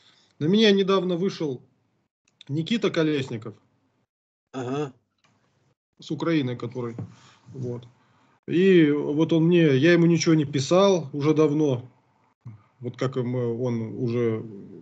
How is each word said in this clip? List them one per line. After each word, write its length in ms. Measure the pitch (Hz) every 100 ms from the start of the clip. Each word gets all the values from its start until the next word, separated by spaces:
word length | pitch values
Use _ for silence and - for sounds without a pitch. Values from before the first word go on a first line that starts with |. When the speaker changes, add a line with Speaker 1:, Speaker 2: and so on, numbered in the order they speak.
| _ _ _ _
Speaker 1:
На 60 | 147
меня 260 | 208 220
недавно 460 | 196 190 196 180 175
вышел 440 | 190 - 156 127 - _ _ _ _ _ _ _ -
Никита 420 | 139 165 226 185
Колесников. 680 | 165 156 151 131 117 110 101 _ _ _ _ _ _ _ _ _
Speaker 2:
Ага. 400 | 135 123 139 147 - _ _ _ _ _ _ _ _ _ _
Speaker 1:
С 120 | -
Украины, 440 | 156 165 165 123 120
который, 400 | 120 127 120 117 110 - _ _ -
вот. 400 | 135 123 120 - _ _ _ _ _ -
И 420 | 151 190 185 151
вот 420 | 147 143 147 160
он 120 | 165 165
мне, 320 | 175 160 131
я 160 | 160
ему 140 | 175 170
ничего 260 | 165 170
не 120 | 160 143
писал 640 | 143 131 175 202 185 135
уже 200 | 147 143
давно. 540 | 151 156 151 151 123 113 _ _ _ _ _ 117 110 _ _
Вот 180 | 120 -
как 200 | 135 135
и 40 |
мы, 340 | 120 127 120 117
он 260 | 127 117 110 110
уже 400 | 123 120 117 110 110 101 - 87